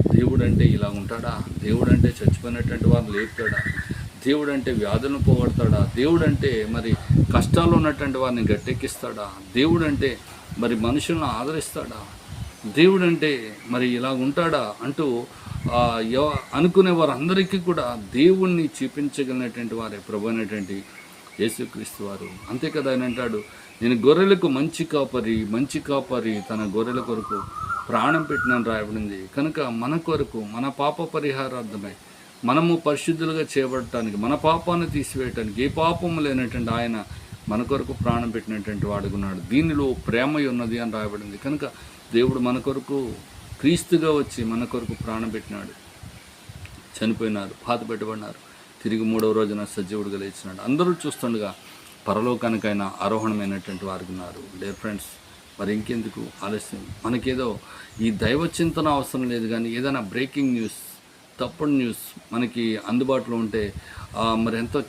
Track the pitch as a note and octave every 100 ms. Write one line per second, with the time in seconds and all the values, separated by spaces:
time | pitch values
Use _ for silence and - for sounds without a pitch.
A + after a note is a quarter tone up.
0 | - - B2 - - - - - G2+ G2+
1 | G2+ A2+ A#2 G#2+ - - G#2+ A2+ B2 -
2 | A#2+ B2 - - A#2+ A#2+ A#2+ A#2+ - -
3 | A2+ G2+ A2 - A2+ - - - - -
4 | - - C3 D3 D3 C#3 B2+ A#2 G#2 G#2+
5 | C3 C#3 - A#2+ B2 - A#2 - - -
6 | C#3 E3+ D#3+ C3+ C#3 A#2 G#2+ A2+ A2+ A2
7 | - C#3 - - - C3 E3+ E3+ D3+ C#3+
8 | C#3+ C3 C3 A#2+ G#2 G#2 - A#2+ C3+ -
9 | B2 G#2+ G2+ F#2+ F#2+ A2+ D3+ E3+ D#3+ C#3
10 | C3+ A#2 - - - - A#2 A#2 A2+ C#3
11 | - E3 D3 A2 C3 D#3+ - D#3+ C#3 A2
12 | G2 - - - - - A2 G#2 F3 F#3+
13 | F3+ E3 D#3 C3+ A2 G#2 A#2 B2 B2 A#2+
14 | C3 C3 C3 C#3+ E3+ D3 A2+ G#2 A#2+ C#3
15 | D3+ A#2+ B2 - - - - A#2+ A#2+ A2+
16 | A2+ B2+ D3+ C#3 - C3 F3 F3+ F#3 F3
17 | D3+ B2+ D#3 F#3+ F#3 F#3+ F3 E3+ B2 A#2+
18 | G2 A2+ D#3+ F#3+ F#3 F3 D3+ - C3 D3
19 | D3 C3+ C3 B2+ B2 A2 A#2 A2+ A2+ G#2
20 | F#2 G#2+ G#2+ A2+ G#2+ G#2+ F#2+ G2 F#2+ -
21 | - - - - G#2+ - A#2+ A#2 G#2+ -
22 | G2+ G2 F#2+ F#2 - A#2+ D#3+ D3+ C3+ B2+
23 | B2+ A#2+ B2 A2 G#2 - - - A#2 B2
24 | C3 D#3+ G3 F#3+ E3+ C3 D#3 - D#3+ D3
25 | C3 B2+ A2 A2 G#2+ A2+ C#3 D#3 C#3+ C#3
26 | B2 B2 A2 G#2+ F#2+ A2 G#2+ G2 A2+ B2
27 | A#2 A2 G#2 - F#2 - - - - A2+
28 | A#2+ D#3+ D3+ C#3 A#2+ B2 A#2 A2 G#2+ A2
29 | G#2 G2 F#2+ - D3+ D3+ C3+ A#2 A#2+ D#3+
30 | E3 D#3 C#3+ A#2 G#2 A2 C3+ C3 C#3+ D3+
31 | E3 D#3 D3 C3+ C3 B2+ A2+ G#2+ G2 F#2+
32 | - - - - A#2+ C#3 E3+ E3+ D3+ C#3+
33 | - E3 D#3+ D#3+ C#3+ C#3 C3 C3 A#2+ B2
34 | A2+ G#2 G#2+ C#3+ D#3 E3 F3 E3+ E3 C#3+
35 | C3 C3+ B2+ A2+ G#2+ G2+ C3+ D#3 D#3+ E3+
36 | F3 E3 D3 C3 B2 A#2+ A#2 A2+ A#2 A2
37 | G2 - - - - G#2+ A#2+ C#3 C3 C3
38 | A#2+ A#2 A#2+ A2 G#2+ G#2+ G2+ G2+ G2 G2+
39 | G2 G2+ G2 F#2 F2+ A#2+ E3 D3 C3+ B2
40 | - A#2 C3+ D3+ C#3 A#2+ A#2+ A#2 A#2 A2
41 | G#2+ G#2 G#2 G2+ C#3 D3 C#3 - - -
42 | - A2+ B2+ C3 B2 B2+ A#2+ C3+ - C#3
43 | B2 - - - - - C#3 E3+ - E3+
44 | D#3+ D3+ B2 - A2+ A2+ A#2+ B2 A#2 A2
45 | A2+ A2 A2+ A2 - G#2 G2 - - -
46 | - - - - - - - - - -
47 | A2 A2 A2+ G#2 G2 - - A#2+ A2 A2
48 | G#2+ A2 G#2 - - - - - - A2
49 | A2 A2 A2 G#2+ G#2+ G#2 G2+ - F#2 G#2+
50 | G2+ G2 G2 F#2+ G2 F#2 G2 C#3+ F3+ F3
51 | D3+ - B2 A2+ G#2 F#2 - - - -
52 | - G2+ A#2+ A#2+ A#2 A2 G#2+ G#2 G2 -
53 | G2 A2 G#2+ G#2+ G2+ G2 F2+ F#2 G2 F#2
54 | F2+ F#2 F2+ F#2+ - F#2 G2 F#2+ A2 G2+
55 | - - - - - - G2 G#2+ A2 A#2+
56 | G#2+ G2+ A2+ - G2+ G#2 - G2+ G2 F#2+
57 | A2+ A#2+ A#2+ B2+ B2 G2+ - - - -
58 | A2+ G2+ A2 C#3 E3+ - E3 D#3 D#3 C#3+
59 | C3 B2+ B2+ A#2+ A2+ A2+ A#2 A#2 C3+ C3+
60 | G#2 G#2 C3+ D3 C3+ B2 A2 - - -
61 | - - - - B2 - D3+ C#3+ A#2+ G#2+
62 | - - - A2+ B2 A#2+ A2+ G#2+ G2+ A#2+
63 | C3 C3 A#2 A#2 A2+ A2 G#2 - - -
64 | - - A2+ A2+ A2+ A2+ A#2 D3